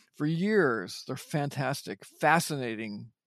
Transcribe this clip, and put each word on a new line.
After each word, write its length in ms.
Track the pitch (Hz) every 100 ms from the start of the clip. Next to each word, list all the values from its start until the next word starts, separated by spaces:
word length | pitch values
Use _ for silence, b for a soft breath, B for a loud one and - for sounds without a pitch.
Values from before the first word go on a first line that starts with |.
| b -
for 100 | 151
years. 760 | 165 202 214 143 110 92 - -
They're 100 | 131
fantastic, 880 | - 147 143 143 131 139 - 101 -
fascinating 1040 | - 156 165 - 143 123 110 110 104 117 _